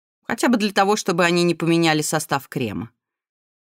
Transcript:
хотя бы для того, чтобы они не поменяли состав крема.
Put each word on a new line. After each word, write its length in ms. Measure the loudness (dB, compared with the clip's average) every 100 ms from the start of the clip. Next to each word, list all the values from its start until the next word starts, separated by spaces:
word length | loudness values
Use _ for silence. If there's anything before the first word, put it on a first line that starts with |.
| _ _
хотя 240 | -10 -2 0
бы 120 | 2
для 120 | 0
того, 240 | 2 2
чтобы 300 | 0 0 0
они 180 | 2 2
не 140 | 2 0
поменяли 460 | 0 2 2 0
состав 440 | -2 -4 -4 -6 -6
крема. 440 | -8 -6 -6 -10 _ _ _ _ _ _ _ _